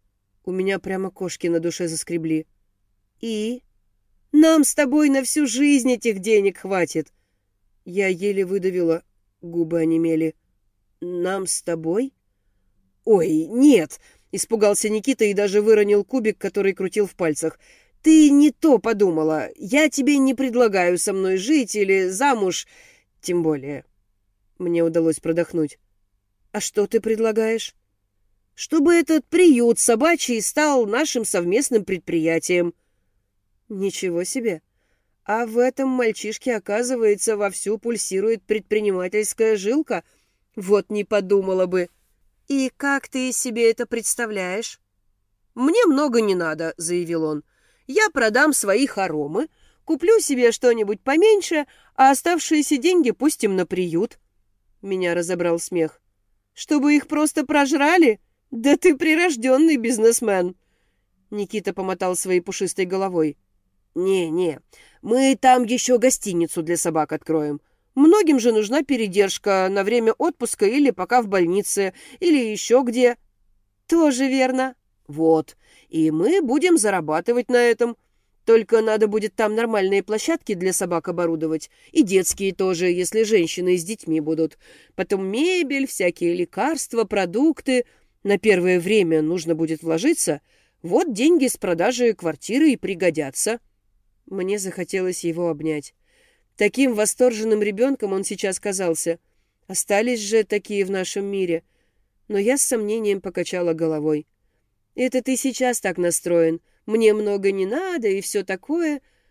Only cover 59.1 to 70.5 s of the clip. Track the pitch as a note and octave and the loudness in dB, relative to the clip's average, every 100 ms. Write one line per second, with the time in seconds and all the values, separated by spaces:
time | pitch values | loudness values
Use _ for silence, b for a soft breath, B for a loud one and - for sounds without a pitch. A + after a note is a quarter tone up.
59.1 | D#4 F4 A#3+ B3+ C4 D#4+ C4+ A3+ A3+ A3+ | 2 0 0 2 4 4 2 0 2 2
60.1 | A#3 A3 F#3+ F3+ - _ _ _ _ _ | 2 0 0 -2 -6 _ _ _ _ _
61.1 | _ _ G#3 G3 G#3+ F#3+ F#3 F#3+ F#3 F#3 | _ _ -8 -6 -6 -6 -6 -6 -4 -4
62.1 | F3+ F#3 F3+ F3 - F#3+ - F#3 F#3+ F#3+ | -4 -2 -2 -2 -6 -6 -4 -4 -4 -2
63.1 | F3 D#3 - _ _ _ _ _ E3 F#3+ | -2 -2 -4 _ _ _ _ _ -4 -2
64.1 | F#3+ E3 E3+ F3 C3 _ b b b G3 | 0 -2 -2 -4 -6 _ b b b -2
65.1 | B3 C4+ C4 C4 B3+ A3+ B3 - A#3+ B3+ | 2 2 4 4 4 2 -2 0 2 2
66.1 | - G#3 E3+ E3 F3+ D#3+ E3+ F3 D#3 D3 | 0 -4 -4 -2 -4 -4 -4 -2 -2 -4
67.1 | D#3 - D#3+ D3+ D3 _ _ _ C4 D#4 | -6 -4 -2 -2 -6 _ _ _ 4 6
68.1 | G#4 D#4+ C4+ A#3 A3 G#3 C#4+ C#4+ B3+ G#3 | 6 4 4 2 2 0 -2 0 -2 0
69.1 | F#3+ G3 - G3+ F#3+ F#3+ G3 G3 A#3+ A3 | 0 0 -2 -2 0 0 0 0 0 0
70.1 | - E4 - A#3+ | -2 -4 -4 -8